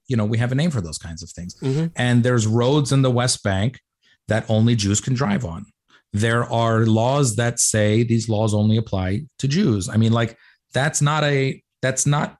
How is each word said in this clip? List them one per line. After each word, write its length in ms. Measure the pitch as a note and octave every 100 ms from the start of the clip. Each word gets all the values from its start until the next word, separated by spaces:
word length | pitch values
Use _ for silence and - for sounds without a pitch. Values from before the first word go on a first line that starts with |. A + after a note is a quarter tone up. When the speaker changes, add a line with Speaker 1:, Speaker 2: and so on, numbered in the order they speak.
| -
Speaker 1:
You 100 | A2+
know, 80 | G#2+
we 140 | A2+
have 120 | B2
a 40 | C3
name 160 | E3+
for 100 | C3
those 160 | E2 D#2
kinds 240 | E2 D#2+
of 80 | E2+
things. 260 | - - -
Speaker 2:
Mm-hmm. 280 | C3 C#3 E3 -
Speaker 1:
And 280 | B2 A#2+
there's 240 | B2 B2 G#2+
roads 440 | A#2 B2 D3 C#3+
in 120 | C#3
the 80 | C3
West 320 | A#2+ B2+ -
Bank 360 | G#2 F#2+ A#2 - _ _ _ _ -
that 160 | A2 -
only 260 | A2 A#2 A#2
Jews 260 | G2 G#2
can 120 | -
drive 320 | B2 G#2 G2 E2+
on. 200 | E2 - _ _ _ _
There 300 | G2+ A#2 A#2 -
are 340 | A#2 A2+ A2+ A2+
laws 520 | A2 A#2+ C#3+ C3 G#2
that 200 | A#2+ -
say 460 | - A2 G#2 A2
these 240 | A#2 A2+ G#2+
laws 260 | G#2 A2
only 220 | G#2 G#2+ A2
apply 460 | A2 F#2+ F#2 G#2 D3+ -
to 80 | C#3
Jews. 400 | D#3+ D#3 G2+ G#2+
I 80 | A2
mean, 160 | A2+
like, 260 | A#2 A#2 - _ _ _
that's 280 | B2 D3+ -
not 220 | D3 D3+
a, 400 | D3 C#3 C3+ - _ -
that's 240 | C3 C3 C#3+
not 300 | D3 -